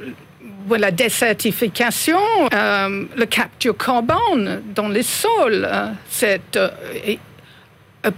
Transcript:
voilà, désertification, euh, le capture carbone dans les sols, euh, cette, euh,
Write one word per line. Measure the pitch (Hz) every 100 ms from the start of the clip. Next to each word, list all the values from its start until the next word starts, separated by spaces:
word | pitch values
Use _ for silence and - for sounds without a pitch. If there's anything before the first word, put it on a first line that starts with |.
| 104 - - - - 196 196
voilà, | 226 202
désertification, | 170 240 - 240 208 226 - 226 - 240 - - 339 415 440 285
euh, | 208 214 202 196 196 202 -
le | 226
capture | - 240 - 247 -
carbone | - 247 233 330 466 302 196 208 214
dans | 202 208
les | 208
sols, | 247 - 415 453 269 196 196
euh, | 202 208 208 -
cette, | - 214 196 - -
euh, | 190 - - - - 226 - - - - - - - _ 220